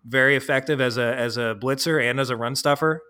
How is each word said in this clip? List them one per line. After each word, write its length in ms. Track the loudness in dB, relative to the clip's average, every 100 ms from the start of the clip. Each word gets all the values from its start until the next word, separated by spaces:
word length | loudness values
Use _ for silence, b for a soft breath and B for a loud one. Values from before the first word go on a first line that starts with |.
very 320 | -2 2 4 4
effective 460 | 2 0 0 0
as 160 | 0 0
a, 160 | -2
as 240 | 0 -2 -2
a 180 | -4 -2
blitzer 440 | -4 -2 0 0
and 180 | 0 0
as 80 | -2
a 80 | -2
run 180 | -4 -2
stuffer. 460 | 0 2 0 -2